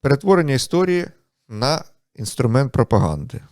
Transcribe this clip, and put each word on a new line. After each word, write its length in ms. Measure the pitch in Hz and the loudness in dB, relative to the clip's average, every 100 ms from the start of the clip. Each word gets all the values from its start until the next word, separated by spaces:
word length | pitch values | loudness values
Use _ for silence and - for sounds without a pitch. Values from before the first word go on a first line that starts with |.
Перетворення 540 | 139 139 196 185 156 | 2 0 4 2 4
історії 540 | 131 - 170 185 175 175 _ _ _ _ | 0 0 -2 0 -2 -4 _ _ _ _
на 360 | 107 123 160 - _ _ | -4 -2 -2 -6 _ _
інструмент 580 | - 98 - 120 120 139 | -12 -12 -4 0 2 0
пропаганди. 680 | - 117 104 92 76 73 - - | 0 2 2 2 -2 -8 -14 -18